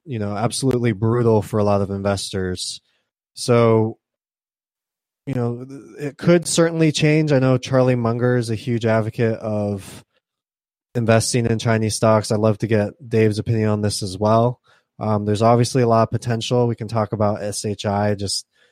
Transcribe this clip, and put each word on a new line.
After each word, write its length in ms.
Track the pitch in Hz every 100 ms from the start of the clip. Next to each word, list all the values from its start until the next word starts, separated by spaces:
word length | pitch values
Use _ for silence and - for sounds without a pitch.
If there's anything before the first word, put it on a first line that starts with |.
you 160 | - 117
know, 160 | 101 104
absolutely 560 | 120 - 135 123 117
brutal 500 | 98 113 123 117 110
for 180 | 98 107
a 40 |
lot 180 | 104 101
of 100 | 98
investors. 920 | 98 101 98 - 98 92 92 - - _ _ _ _ _ -
So, 640 | - 120 117 113 110 - _ _ _ _ _ _ _ _ _ _ _ _ -
you 80 |
know, 300 | 127 120 120
th-, 440 | 131 135 - - 143
it 100 | -
could 280 | - 175 -
certainly 460 | - 165 165 160
change. 400 | 143 151 156 156
I 80 | 139
know 180 | 131 127
Charlie 380 | - 131 127 123
Munger 400 | 113 120 123 123
is 140 | 113
a 60 | 107
huge 300 | - 117 117
advocate 520 | 113 107 - 113 110
of 640 | 110 104 104 101 95 - - _ _ _ _ _ _ _ _
investing 520 | 123 113 113 - 127 113
in 120 | 113
Chinese 380 | 117 110 110 -
stocks. 380 | 113 110 -
I'd 60 | 107
love 180 | 110 104
to 100 | 107
get 400 | 107 104 - 117
Dave's 320 | 113 110 104
opinion 300 | - 113 107
on 120 | 104
this 220 | 104 -
as 140 | 101 95
well. 420 | 107 113 120 120 _ _ _ -
Um, 260 | 107 104
there's 200 | 104 104
obviously 400 | 113 120 120 131
a 40 | 117
lot 160 | 113
of 80 | 113
potential. 560 | 120 123 113 - 123 120
We 80 | 117
can 140 | 104
talk 240 | 113 107
about 280 | 104 104 104
S 220 | 104 -
H 220 | 107 98 107
I 300 | 101 104 101
just 300 | 101 - - _ _